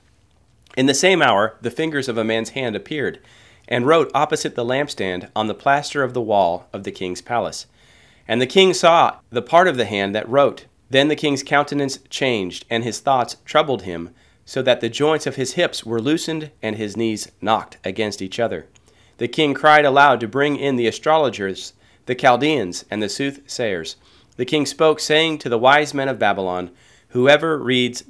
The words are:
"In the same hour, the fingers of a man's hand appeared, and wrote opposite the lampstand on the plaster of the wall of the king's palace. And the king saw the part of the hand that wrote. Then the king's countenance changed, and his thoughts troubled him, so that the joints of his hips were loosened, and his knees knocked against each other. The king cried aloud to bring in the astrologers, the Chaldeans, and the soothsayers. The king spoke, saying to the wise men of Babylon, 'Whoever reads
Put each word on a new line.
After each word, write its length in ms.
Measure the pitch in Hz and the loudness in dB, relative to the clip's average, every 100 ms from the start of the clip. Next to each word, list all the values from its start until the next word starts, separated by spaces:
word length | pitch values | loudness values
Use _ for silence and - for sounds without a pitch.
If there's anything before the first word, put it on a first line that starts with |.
| _ _ _ _ _ _ _ - | _ _ _ _ _ _ _ -2
"In 100 | 135 | 0
the 80 | |
same 280 | - 185 180 | 2 2 4
hour, 340 | 139 101 110 - | 4 4 2 -2
the 100 | 117 | -8
fingers 380 | - 160 147 127 | -4 -4 -4 -4
of 100 | 113 | -2
a 60 | |
man's 260 | 110 113 113 | -2 -2 -4
hand 240 | 139 123 | -6 -6
appeared, 460 | 101 - 156 107 80 _ _ _ _ - | -6 -8 -6 -6 -8 _ _ _ _ -6
and 180 | 120 123 | -2 2
wrote 240 | 160 139 | 2 2
opposite 440 | 135 151 151 156 - | 0 -2 -2 -6 -6
the 80 | |
lampstand 680 | 120 131 143 - 95 90 98 107 | -4 -2 -4 -6 -6 -6 -6 -4
on 100 | 107 | -4
the 80 | |
plaster 480 | 101 139 139 143 147 | -2 0 0 0 -4
of 120 | 127 | -4
the 60 | 123 | -4
wall 460 | 110 101 90 87 - | 0 2 2 -2 -8
of 100 | 101 | -14
the 80 | 98 | -12
king's 320 | 92 92 90 | -8 -8 -8
palace. 440 | - 120 90 - - _ _ _ _ _ - | -6 -4 -4 -8 -16 _ _ _ _ _ -4
And 140 | 113 | -2
the 60 | 127 | 2
king 280 | 190 190 | 4 4
saw 440 | 175 170 165 131 - _ | 6 4 6 4 0 _
the 100 | 120 | -8
part 280 | - 165 185 | 2 4 4
of 80 | 127 | 2
the 80 | |
hand 320 | 107 104 98 104 | -2 -2 -2 -2
that 120 | - | 0
wrote. 360 | 135 135 - - _ - | 2 2 0 -16 _ -2
Then 160 | 131 151 | 2 2
the 80 | |
king's 300 | 143 151 135 | 2 -2 -2
countenance 560 | 135 143 143 143 139 - _ | 0 0 2 -2 -4 -6 _
changed, 540 | - 135 113 90 82 - | -4 -2 -2 -4 -10 -6
and 140 | 117 | -4
his 160 | 117 104 | -4 -4
thoughts 380 | - 131 117 - | -2 0 -2 -8
troubled 380 | - 151 156 120 | -2 0 0 -4
him, 280 | 92 85 85 _ _ _ | -6 -10 -10 _ _ _
so 180 | - 135 | -10 -2
that 180 | 127 120 | 0 0
the 80 | 117 | -2
joints 400 | 113 147 156 147 | -2 0 0 -4
of 80 | 131 | -6
his 160 | 127 | -6
hips 340 | - 170 - 113 | -2 -2 -4 -6
were 140 | 117 | -4
loosened, 500 | 120 165 165 160 156 _ | 0 -2 -2 -8 -10 _
and 140 | 110 | -8
his 220 | 107 104 95 | -6 -6 -4
knees 340 | 113 107 - _ | -4 -4 -10 _
knocked 360 | 98 110 - - | -2 -2 -4 -12
against 360 | - 98 107 - | -8 -4 -6 -6
each 200 | 95 - | -8 -4
other. 260 | 113 90 - _ _ _ _ - | -4 -4 -12 _ _ _ _ -8
The 100 | 120 | -4
king 260 | - 151 | 0 0
cried 320 | 135 151 151 147 | 2 6 6 6
aloud 340 | 135 143 120 | 6 6 4
to 80 | 113 | 0
bring 280 | 135 143 143 | -2 -2 -2
in 200 | 139 127 | -2 0
the 100 | 117 | 0
astrologers, 840 | - 151 160 139 104 98 92 - - _ _ | 0 0 2 0 -2 -6 -8 -12 -20 _ _
the 100 | - | -8
Chaldeans, 680 | 123 139 120 147 151 92 85 - | 0 2 4 2 0 -4 -8 -8
and 120 | 101 | -6
the 60 | 104 | -4
soothsayers. 880 | - 139 139 - - 117 90 80 - _ _ _ - | -4 -6 -8 -12 -6 -4 -4 -8 -14 _ _ _ -8
The 80 | |
king 220 | 123 151 139 | -2 0 0
spoke, 340 | - 160 156 | 2 2 2
saying 380 | - 156 160 151 | 0 0 0 -2
to 100 | 139 | -4
the 80 | 117 | 2
wise 380 | 123 147 147 | 4 4 2
men 160 | 143 135 | -4 -4
of 80 | 113 | 0
Babylon, 520 | 107 98 95 90 90 - _ _ _ | 0 0 -2 -4 -8 -14 _ _ _
'Whoever 480 | 123 131 147 160 151 | 2 6 6 4 -2
reads 480 | 120 127 123 120 - | 0 2 0 -4 -10